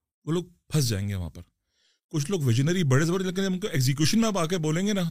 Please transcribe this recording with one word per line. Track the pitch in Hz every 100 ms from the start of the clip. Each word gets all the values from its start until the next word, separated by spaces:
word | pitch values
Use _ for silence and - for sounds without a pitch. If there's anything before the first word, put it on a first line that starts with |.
| _ _ -
وہ |
لوگ | 170
پھنس | 175 _ - 156 123
جائیں | 95 101
گے | 98
وہاں | 85
پر۔ | 87 - _ _ _ _ _ -
کچھ | 160 143
لوگ | 196
ویژنری | 135 113 147 180
بڑے | 147 131 160
زبردست، | 190 185 185
لیکن | 196
ان | 180
کو | 208
ایگزیکیوشن | 160 127 139 156 220
میں | 226
آپ | 196
آ | 160
کے | 185
بولیں | 156 160 202
گے |
نا، | 196 170